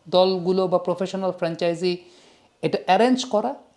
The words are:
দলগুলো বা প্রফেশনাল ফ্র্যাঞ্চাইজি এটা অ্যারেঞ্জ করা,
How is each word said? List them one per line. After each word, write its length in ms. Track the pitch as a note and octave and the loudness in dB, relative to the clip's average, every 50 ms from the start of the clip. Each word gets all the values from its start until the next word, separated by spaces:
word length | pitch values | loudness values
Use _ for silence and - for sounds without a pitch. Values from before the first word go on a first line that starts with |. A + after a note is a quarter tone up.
| - E3 | -8 0
দলগুলো 600 | E3 F3+ F#3 F#3+ F#3+ F#3 E3 F#3 F#3 F#3+ F#3+ F3+ | 2 4 4 4 2 0 0 0 0 0 0 0
বা 100 | F3+ F3 | 0 0
প্রফেশনাল 520 | F3+ F#3 E3+ F3 F#3+ F3+ - F#3+ F#3+ F#3 | 0 -2 -4 -2 -4 -6 -6 -4 -4 -4
ফ্র্যাঞ্চাইজি 680 | F3+ F#3 F3+ E3 E3 D#3+ F3+ E3+ E3+ D#3+ F3+ F3+ F3 F3 - - - - _ _ _ _ _ _ _ _ | -4 -4 -4 -4 -4 -2 -2 -2 -2 0 -2 -2 -2 -4 -8 -16 -20 -20 _ _ _ _ _ _ _ _
এটা 160 | - - - G3 - | -4 -2 -2 -2 0
অ্যারেঞ্জ 380 | - F#3 G3 A3+ B3+ B3+ B3+ - | 2 4 4 4 4 2 0 0
করা, 300 | - - G#3 A3 B3+ C#4+ - - _ _ | -2 -2 -2 -2 -2 -6 -8 -14 _ _